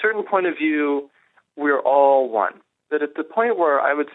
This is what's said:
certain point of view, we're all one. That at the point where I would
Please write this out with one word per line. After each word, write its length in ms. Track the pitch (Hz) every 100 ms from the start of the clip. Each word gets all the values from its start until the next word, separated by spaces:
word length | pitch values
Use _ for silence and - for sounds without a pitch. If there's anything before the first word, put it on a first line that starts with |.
certain 220 | 214 214
point 240 | - 196 180
of 80 | 151
view, 520 | 156 151 147 143 143 _ _ _ _ -
we're 240 | 147 139
all 480 | 127 139 139 135 127
one. 320 | 110 92 - _ _ _
That 100 | 151
at 140 | 147 156
the 100 | 156
point 320 | 226 233 196
where 240 | 160 139
I 120 | 135
would 140 | 147 143